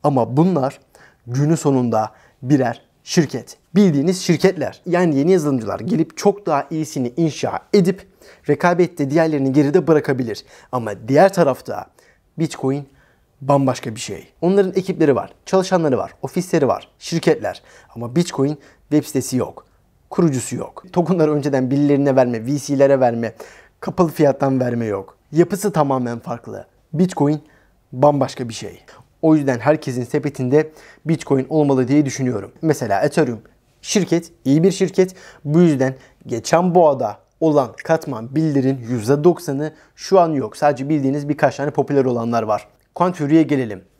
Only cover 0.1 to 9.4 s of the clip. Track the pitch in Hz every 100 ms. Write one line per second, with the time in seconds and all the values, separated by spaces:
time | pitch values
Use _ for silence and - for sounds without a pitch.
0.1 | 135 110 131 175 170 131 - _ _ -
1.1 | _ - 127 147 165 151 135 123 110 110
2.1 | _ _ _ 123 143 123 117 _ _ -
3.1 | - 143 127 - - _ 175 202 143 151
4.1 | 185 - 160 185 180 127 - - 175 180
5.1 | 139 151 190 147 135 107 95 117 190 165
6.1 | - 202 202 - 143 - 160 147 147 123
7.1 | 123 165 - 117 - - 202 180 190 -
8.1 | _ - - - 147 175 175 175 175 139
9.1 | 151 160 147